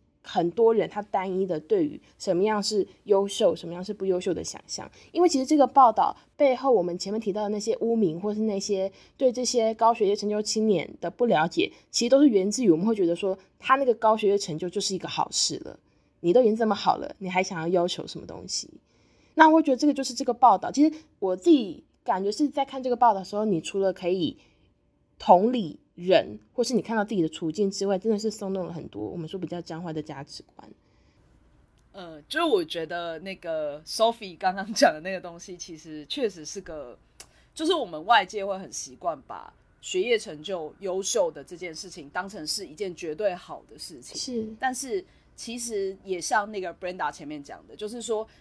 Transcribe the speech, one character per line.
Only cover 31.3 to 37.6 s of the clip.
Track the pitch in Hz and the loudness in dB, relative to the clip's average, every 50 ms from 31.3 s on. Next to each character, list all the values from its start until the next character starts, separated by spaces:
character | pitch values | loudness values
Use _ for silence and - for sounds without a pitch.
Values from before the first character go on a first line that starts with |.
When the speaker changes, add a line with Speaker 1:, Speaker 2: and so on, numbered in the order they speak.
| _ _ _ _ _ _ _ _ _ _ _ _ - | _ _ _ _ _ _ _ _ _ _ _ _ -20
Speaker 2:
呃， | 196 180 165 160 147 147 | -18 -18 -16 -18 -20 -16
就 | _ 294 311 | _ -2 -2
是 | 339 | 2
我 | 320 247 190 165 | 2 2 2 0
觉 | 156 - 170 160 | -2 -6 -8 -6
得 | 156 175 175 175 170 160 156 | -6 -6 -8 -6 -8 -8 -10
那 | 180 190 190 | -10 -12 -12
个 | 185 - 170 160 156 151 147 143 151 165 | -10 -8 -6 -6 -4 -6 -6 -8 -10 -12
Sophie | - - - 220 233 233 233 220 185 165 151 | -10 0 2 2 2 2 0 -8 -14 -10 -4
刚 | - 185 185 | -2 -2 -2
刚 | 196 190 190 214 | -2 -6 -4 2
讲 | - 277 208 156 | 4 4 4 4
的 | 151 | 2
那 | 160 185 | -4 -8
个 | 190 180 | -8 -8
东 | 180 175 170 170 | -10 -12 -16 -16
西， | - - 180 | -16 -16 -16
其 | 175 - - 165 151 | -16 -16 -16 -16 -16
实 | - 165 156 151 147 - | -16 -14 -14 -14 -12 -10
确 | - 294 262 208 | -4 -2 -2 -2
实 | - 170 151 | -4 -6 -12
是 | - - 202 | -12 -12 -12
个， | - - 160 151 135 123 110 - _ _ _ - - - _ _ _ _ _ | -12 -12 -14 -14 -14 -16 -18 -20 _ _ _ -20 -20 -20 _ _ _ _ _
就 | - | -4